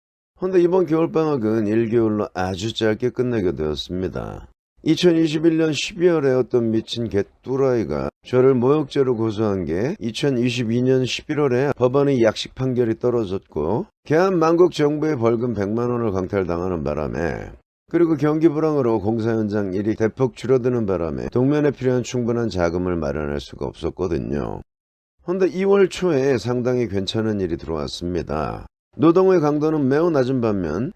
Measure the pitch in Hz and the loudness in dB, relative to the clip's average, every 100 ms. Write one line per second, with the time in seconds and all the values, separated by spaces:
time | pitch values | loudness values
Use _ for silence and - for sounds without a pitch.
0 | _ _ _ _ 185 185 175 185 165 160 | _ _ _ _ 0 2 4 2 2 2
1 | 160 151 156 143 107 113 104 113 117 117 | 2 0 0 0 0 0 2 0 2 2
2 | 113 107 101 - 92 95 110 - 110 110 | 2 0 -2 -4 -4 -4 -6 -2 0 0
3 | 123 - 123 117 90 69 76 73 - 90 | -2 -2 -2 0 -2 -2 -4 -4 -6 -6
4 | 92 64 55 50 - _ _ _ - 156 | -6 -6 -10 -12 -16 _ _ _ -2 2
5 | 175 165 160 156 160 160 160 143 - 202 | 2 2 0 2 0 2 0 -2 -6 0
6 | 180 165 139 127 120 123 117 110 110 117 | 2 2 2 2 2 0 2 0 -2 -6
7 | 117 98 98 _ - 131 135 120 82 71 | -2 -2 -4 _ -8 -2 0 0 -2 -4
8 | 67 - - 123 131 131 123 151 135 143 | -4 -8 -2 4 4 4 4 2 0 0
9 | 131 113 113 104 110 98 78 85 123 208 | 0 0 -2 0 0 0 -2 -2 -2 -4
10 | 117 110 147 127 123 120 113 120 127 131 | -8 -2 -2 0 0 -2 -2 0 2 2
11 | 127 - - 151 147 120 143 - 123 135 | 0 -4 -6 0 2 2 0 2 2 2
12 | 143 135 113 - - - 131 120 117 110 | 2 4 2 2 -8 -6 -2 0 0 0
13 | 123 120 104 95 - 78 76 110 214 _ | 0 0 -2 -6 -6 -6 -2 -2 -4 _
14 | - 147 190 185 160 170 175 - 147 151 | 0 2 4 4 2 4 4 4 0 0
15 | 151 147 113 117 123 101 98 110 120 120 | -2 0 2 2 -2 -2 -2 -2 -2 -2
16 | 113 95 92 101 90 85 92 87 71 73 | -2 -2 -2 -2 0 -2 -2 -2 -2 -4
17 | 71 60 85 58 50 52 _ _ _ 170 | -4 -2 -4 -4 -10 -16 _ _ _ 0
18 | 170 156 151 156 160 147 156 147 120 113 | 2 2 0 4 2 2 0 2 2 0
19 | 98 113 110 113 107 107 98 90 104 107 | 0 -2 0 0 0 -2 -2 -2 -2 0
20 | 110 - 131 - 110 131 120 123 107 90 | -2 0 -4 -4 0 0 2 -2 -2 -2
21 | 82 67 60 120 127 147 147 117 127 127 | -2 -4 -4 0 2 2 0 0 -2 -2
22 | 117 127 117 117 117 90 87 87 90 87 | -2 -4 -2 -2 -2 0 0 0 -2 -2
23 | 76 71 73 71 - - 65 - 80 - | -2 -4 -4 -6 -8 -10 -10 -6 -8 -4
24 | 87 80 58 71 58 50 - _ _ _ | -4 -4 -4 -4 -4 -8 -14 _ _ _
25 | _ _ - 185 185 165 196 196 190 - | _ _ -8 -2 0 0 2 4 2 2
26 | 180 143 135 123 113 123 120 123 117 98 | 0 2 2 0 0 -2 0 0 0 -2
27 | 92 113 110 104 92 80 67 80 69 - | -2 -2 -2 -2 -2 -4 -6 -6 -6 -6
28 | 85 87 71 73 65 53 50 _ _ - | -4 -4 -4 -4 -4 -6 -12 _ _ 2
29 | 156 170 190 185 147 147 151 156 135 139 | 4 6 4 4 2 0 0 0 0 2
30 | 175 147 127 131 117 101 85 80 135 | 2 2 0 0 0 0 -2 -4 -6